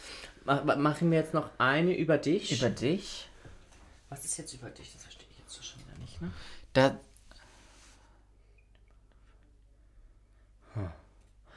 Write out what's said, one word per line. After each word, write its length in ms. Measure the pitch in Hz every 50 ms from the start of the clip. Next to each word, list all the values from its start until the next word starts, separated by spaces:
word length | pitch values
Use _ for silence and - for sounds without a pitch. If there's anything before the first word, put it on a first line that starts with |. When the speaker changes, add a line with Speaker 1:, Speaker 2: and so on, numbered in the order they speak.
| - - - - - - - - -
Speaker 1:
Ma-, 180 | 127 139 139
ma-, 140 | 143 147 127
machen 340 | 143 143 147 147 - 170 165
wir 80 | 165 160
jetzt 140 | 160 160
noch 160 | - 156 143 - -
eine 400 | - 123 131 139 156 170 180 180
über 220 | - 165 156 156 139
dich? 340 | - 139 170 214 - - 143 120
Speaker 2:
Über 100 | 127 117
dich? 600 | - - 110 135 180 202 - - - - - - - - - - - - - - - - - - - - - -
Speaker 1:
Was 160 | 139 - -
ist 100 | - -
jetzt 160 | - 156 -
über 160 | - 123 120 -
dich? 240 | - - 160 -
Das 100 | - - -
verstehe 220 | - - - - -
ich 80 | - -
jetzt 260 | - - - - -
schon 160 | - - -
wieder 160 | - - - -
nicht, 220 | - - - -
ne? 100 | 170 180 - - - - - - - - -
Speaker 2:
Da 240 | 131 135 135 - - - - - - - - - - - - - - - - - - - - - - - - - - _ _ _ - - - - - _ _ - - - - - - _ _ - _ - - - - - _ _ - _ _ _ _ _ _ _ - - - - - _ _ _ _ - _ - _ _ - -
Speaker 1:
Hm. 160 | 110 95 82 80 - - - _ - - _ _ - - - -